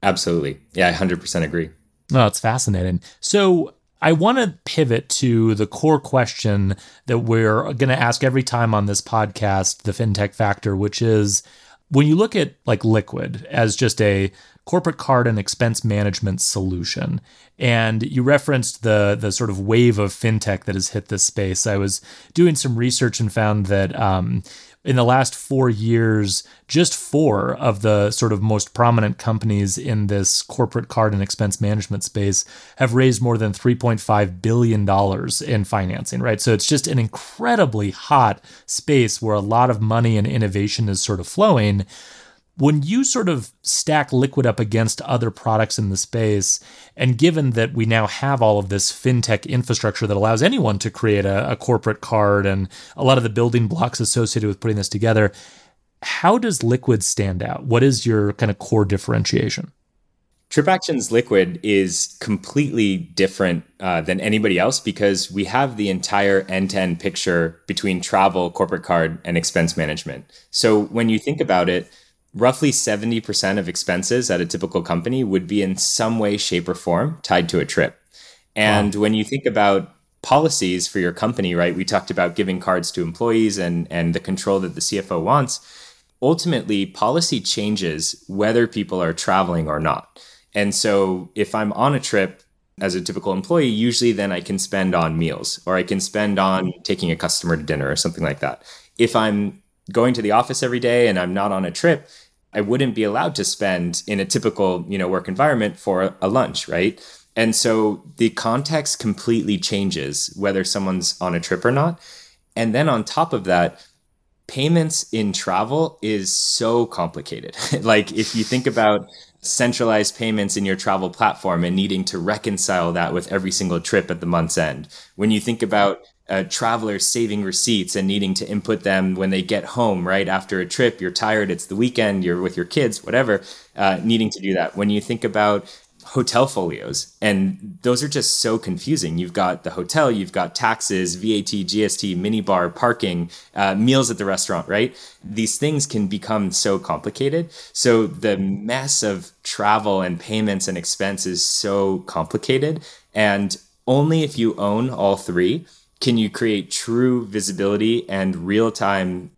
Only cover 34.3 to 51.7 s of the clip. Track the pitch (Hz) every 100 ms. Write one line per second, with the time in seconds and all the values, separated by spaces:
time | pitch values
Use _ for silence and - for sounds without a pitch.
34.3 | 90 113 113 120 110 101 98 101 95 -
35.3 | - - 113 98 107 95 92 - 123 123
36.3 | 107 - 107 - 147 - 135 113 - -
37.3 | - 233 233 165 107 101 95 - 143 117
38.3 | 98 - - - - - 143 117 - 110
39.3 | 104 101 113 127 110 107 110 117 110 101
40.3 | 120 107 98 101 - 110 95 - 101 87
41.3 | - 214 151 107 101 95 - - - -
42.3 | _ _ - 139 151 143 226 269 254 196
43.3 | 151 104 _ - - - 151 139 131 139
44.3 | 135 123 110 113 110 113 - - 123 113
45.3 | 101 - 110 110 - 104 95 - 117 110
46.3 | 104 95 - - - - - 127 120 160
47.3 | 156 143 117 113 127 110 113 107 - 135
48.3 | 139 113 104 98 101 - - 131 127 113
49.3 | 107 - 131 120 117 110 - 110 101 107
50.3 | 113 160 262 131 101 113 - 113 101 98
51.3 | 98 80 113 -